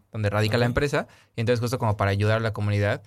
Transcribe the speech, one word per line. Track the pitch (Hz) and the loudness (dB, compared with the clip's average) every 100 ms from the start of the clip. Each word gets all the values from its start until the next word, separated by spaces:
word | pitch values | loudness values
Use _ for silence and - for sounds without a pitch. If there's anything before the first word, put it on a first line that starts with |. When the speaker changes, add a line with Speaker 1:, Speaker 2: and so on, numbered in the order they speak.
| _ | _
Speaker 1:
donde | 113 101 | -4 -2
radica | 104 107 120 | 0 2 2
la | 120 | 0
Speaker 2:
Ok. | |
Speaker 1:
empresa. | 120 143 147 - - _ - | 0 0 -2 -4 -10 _ -4
Y | |
entonces, | 117 120 | 0 0
justo | 120 120 | 0 -2
como | 117 104 | -2 0
para | 101 | 0
ayudar | 98 104 110 | 2 2 2
a | |
la | 110 | -2
comunidad, | 104 104 104 101 143 | -2 -2 0 0 -2